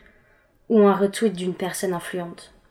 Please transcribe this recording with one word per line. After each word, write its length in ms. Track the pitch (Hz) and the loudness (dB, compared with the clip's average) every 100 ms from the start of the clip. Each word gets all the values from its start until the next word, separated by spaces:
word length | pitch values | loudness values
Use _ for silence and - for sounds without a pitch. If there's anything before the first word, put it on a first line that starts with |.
| _ _ _ _ _ _ - | _ _ _ _ _ _ 0
ou 140 | 226 | 6
un 120 | 202 | 6
retweet 380 | 190 196 196 226 | 4 0 0 -2
d'une 220 | 180 180 | -2 -6
personne 400 | 175 185 175 190 | -4 -6 -4 -4
influente, 580 | 175 - 180 170 175 - _ _ | -4 -6 -8 -10 -12 -20 _ _